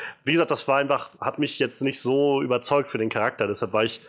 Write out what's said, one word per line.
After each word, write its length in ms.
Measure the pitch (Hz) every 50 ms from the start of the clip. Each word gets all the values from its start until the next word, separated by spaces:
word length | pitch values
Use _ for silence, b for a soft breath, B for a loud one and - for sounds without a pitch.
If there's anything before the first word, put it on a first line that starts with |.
| B B B B -
wie 80 | 139 156
gesagt, 180 | 165 165 -
das 160 | 151 - -
war 120 | - 135 139
einfach, 380 | 143 143 143 123 - - - -
hat 200 | - 127 - -
mich 200 | 151 143 - -
jetzt 220 | 135 123 - -
nicht 200 | 139 135 127 -
so 400 | - 127 131 139 143 143 139 135
überzeugt 480 | 139 127 123 120 - - 143 143 139 -
für 80 | -
den 120 | 113 110 110
Charakter, 380 | - 113 107 127 - - 110
deshalb 240 | 101 101 - - 95 98
war 100 | 107 113
ich 160 | 117 - B B